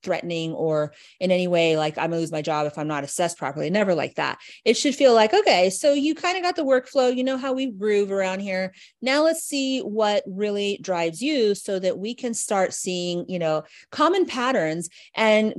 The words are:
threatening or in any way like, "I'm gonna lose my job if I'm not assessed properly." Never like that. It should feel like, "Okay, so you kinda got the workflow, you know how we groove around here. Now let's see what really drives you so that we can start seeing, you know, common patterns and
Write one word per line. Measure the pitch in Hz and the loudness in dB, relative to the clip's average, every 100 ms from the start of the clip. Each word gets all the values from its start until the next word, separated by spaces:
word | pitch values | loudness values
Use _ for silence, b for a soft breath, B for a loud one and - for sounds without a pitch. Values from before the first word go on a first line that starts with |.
threatening | 180 165 175 165 165 | -6 -4 -4 -4 -4
or | 151 160 151 151 B B B | -2 -2 0 -2 B B B
in | 185 | 0
any | 185 180 | 0 2
way | 175 165 156 | 2 4 2
like, | 156 156 | 0 -2
"I'm | 165 | -2
gonna | 165 | -2
lose | 160 | -4
my | 156 | -4
job | 156 151 151 | -2 -2 -2
if | 156 | -4
I'm | 151 | -4
not | 147 | -4
assessed | 143 - 170 - | -4 -2 -2 -2
properly." | 139 151 151 | -8 -4 -2
Never | 208 196 | 0 2
like | 160 135 - | 0 -2 -4
that. | 143 - B B | -4 -6 B B
It | 220 240 | 0 2
should | 294 | 0
feel | 262 269 | 4 6
like, | 226 220 | 8 6
"Okay, | 392 359 180 190 | 4 4 4 4
so | 190 294 | 2 2
you | 285 294 | 2 0
kinda | 311 349 370 | 0 -2 -2
got | 359 359 | -2 -2
the | |
workflow, | 269 254 - 277 254 247 | 2 0 2 2 2 2
you | |
know | 254 262 | -2 -2
how | 269 | -2
we | 262 262 | -2 -4
groove | 190 214 208 196 | -2 0 2 2
around | 196 185 190 | 0 -2 -4
here. | 202 185 190 B B _ | -4 -4 -4 B B _
Now | 247 285 | 0 2
let's | 320 320 | 2 0
see | - 285 262 262 | -4 -4 -2 -2
what | - 214 208 208 196 | -4 0 0 0 -2
really | 190 208 202 202 - | -4 -4 -2 -4 -4
drives | 170 170 170 160 | -4 -2 -2 -2
you | 269 285 208 | -2 0 0
so | 202 - 190 | 0 -4 -2
that | 185 180 | -2 -4
we | 208 | -6
can | 247 240 | -8 -6
start | 226 - 202 185 | -6 -2 0 0
seeing, | - 190 180 175 175 - | -2 -4 -4 -2 -4 -4
you | 180 | -4
know, | 160 156 B B B | -2 -2 B B B
common | - 311 392 302 | 0 2 2 0
patterns | 247 247 233 156 165 165 B B - | -2 -2 0 0 -4 -8 B B 0
and | 220 214 214 | 4 4 2